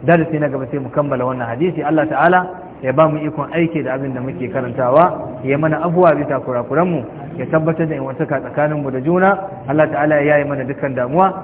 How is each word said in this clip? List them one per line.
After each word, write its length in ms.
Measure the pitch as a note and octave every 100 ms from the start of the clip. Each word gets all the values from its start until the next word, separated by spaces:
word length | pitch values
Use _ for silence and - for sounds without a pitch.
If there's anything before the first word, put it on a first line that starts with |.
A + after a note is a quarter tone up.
| C3
Darasi 320 | E3+ D#3 D3+
na 80 | D3
gaba 180 | C3+ C3
sai 80 | C#3+
mu 100 | B2+
kammala 360 | D3+ C#3+ C3 B2+
wannan 220 | B2+ A#2
hadisi. 340 | A#2+ F3 D3+
Allah 240 | C#3+ D#3 D3+
ta'ala 320 | C3+ E3 F3+ F3+ - - -
ya 120 | C3
ba 140 | C3 D#3
mu 80 | D3+
ikon 320 | D3+ D3+ C#3
aiki 280 | E3 E3 E3
da 100 | B2+
abin 200 | C3 C#3
da 80 | B2+
muke 260 | C3 B2+ B2+
karantawa, 920 | C3+ B2 A#2+ B2 C#3 F3+ - - -
ya 140 | C3 C#3
mana 240 | D#3 D#3
afuwa 320 | F3 E3+ F3 D3
bisa 240 | C#3+ C3+
kurakuranmu, 680 | B2 B2 A#2+ C#3 F#3 D#3+ A#2 - - -
ya 80 | C3
tabbatar 400 | D#3+ D#3 D#3+ D#3+
da 80 | D3
inwantaka 440 | C3+ C3+ D#3 C#3
tsakaninmu 500 | B2+ - D3+ D3+ C3+
da 80 | C3
juna. 280 | C3+ F3+ F#3+ G3 - - C3
Allah 220 | D3+ D3+
ta'ala 260 | D3 D3+ D3+
ya 160 | D3 D3
yaye 60 | C#3
mana 180 | C3+
dukkan 300 | B2+ C3+ C#3 B2+
damuwa. 480 | B2 D#3+ F#3+ F3+